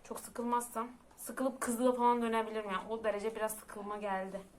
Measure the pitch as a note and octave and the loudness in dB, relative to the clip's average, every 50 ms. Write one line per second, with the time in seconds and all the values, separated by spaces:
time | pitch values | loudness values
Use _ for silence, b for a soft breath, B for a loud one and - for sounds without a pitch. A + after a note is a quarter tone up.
0 | _ - A3+ - - - - - A#3 A#3+ A#3+ A#3+ A#3+ - - A3+ A#3 B3 - - | _ -10 -10 -10 -10 -8 -6 -4 0 2 2 2 2 0 -4 -4 -4 -4 -8 -16
1 | - - - - - - A#3 - C4 C4 B3+ - - B3 A#3 A3+ B3+ B3+ B3 A#3+ | -20 -20 -18 -12 -10 -8 -4 0 0 0 0 0 -2 -2 0 4 4 4 6 6
2 | A#3+ A#3+ A#3+ A#3+ A#3 A3+ A3+ A3+ A3 G#3+ G#3+ A3 G#3+ G3+ F#3+ F#3 F#3 G3+ A3 A3 | 6 6 6 6 4 2 2 2 0 0 -4 -4 -4 -2 -4 -4 -4 -4 -6 0
3 | G#3+ G#3+ G3+ G3+ G3+ A3 A3 G#3+ A3 A3 G#3+ - - - - G#3 G3+ G3+ G#3 G#3 | 0 0 0 2 -2 -2 -2 0 -2 -2 -2 -6 -10 -12 -10 -8 -6 -6 -6 -4
4 | G3+ G3+ F#3+ F#3+ F#3+ F#3+ F#3 F#3+ F#3 - - | -2 -2 -2 -2 -2 -4 -8 -10 -12 -12 -20